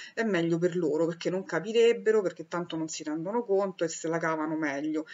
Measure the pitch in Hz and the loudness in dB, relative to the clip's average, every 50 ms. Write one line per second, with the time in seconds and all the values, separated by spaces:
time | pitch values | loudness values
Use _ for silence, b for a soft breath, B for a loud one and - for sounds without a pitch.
0 | B B B - 226 220 190 165 170 165 170 165 170 175 170 180 170 147 147 160 | B B B -2 0 2 2 2 2 2 2 2 2 0 2 2 0 2 2 2
1 | 170 160 170 165 - 165 175 190 190 - 175 160 175 220 220 233 226 233 233 233 | 2 0 0 -2 -2 -2 -2 -2 -4 -2 -2 -2 -2 2 4 6 6 6 4 4
2 | 196 220 214 214 190 165 - - 160 - - 170 175 170 165 160 160 160 - - | 2 4 4 4 2 0 -4 -4 -10 -6 -4 -4 -4 -4 -4 -4 -4 -4 -6 -8
3 | 151 151 151 165 165 190 220 240 233 196 196 190 202 190 185 - 175 165 165 - | -6 -4 -4 -4 -4 -2 -2 -2 0 2 2 2 2 0 0 -2 -2 -2 -2 -4
4 | - 160 165 165 170 160 160 156 156 160 160 156 160 143 139 143 151 156 156 156 | -4 -2 -2 0 0 0 0 0 -2 -2 -2 -2 -2 -2 -2 -2 -2 -2 -2 -4
5 | 156 B | -4 B